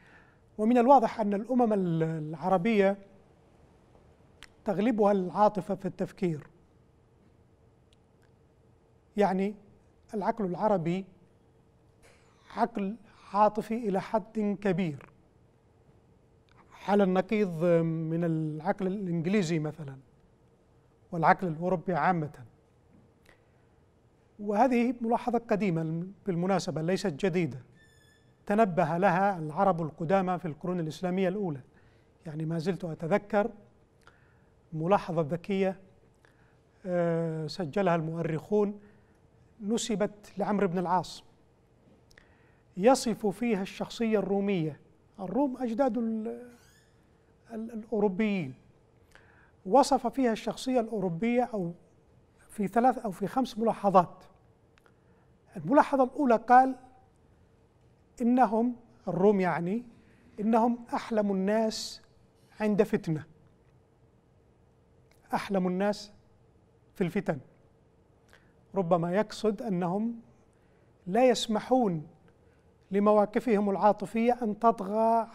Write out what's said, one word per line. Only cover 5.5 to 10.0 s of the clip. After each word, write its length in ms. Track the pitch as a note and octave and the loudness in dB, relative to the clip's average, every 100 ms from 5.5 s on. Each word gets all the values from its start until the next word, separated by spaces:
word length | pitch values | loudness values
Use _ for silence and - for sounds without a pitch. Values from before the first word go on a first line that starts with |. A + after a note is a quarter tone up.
| G#3 E3+ F#3+ | 2 -6 -6
في 100 | F3+ | -6
التفكير، 600 | - F3+ - F3+ D3+ - _ _ _ _ _ _ _ _ _ _ _ _ _ _ _ _ _ _ _ _ _ _ _ _ _ _ G#3 | -6 -8 -4 -4 -4 -10 _ _ _ _ _ _ _ _ _ _ _ _ _ _ _ _ _ _ _ _ _ _ _ _ _ _ 0
يعني 380 | G3 F#3 G3 G#3 - - _ _ | 2 2 -2 -6 -16 -20 _ _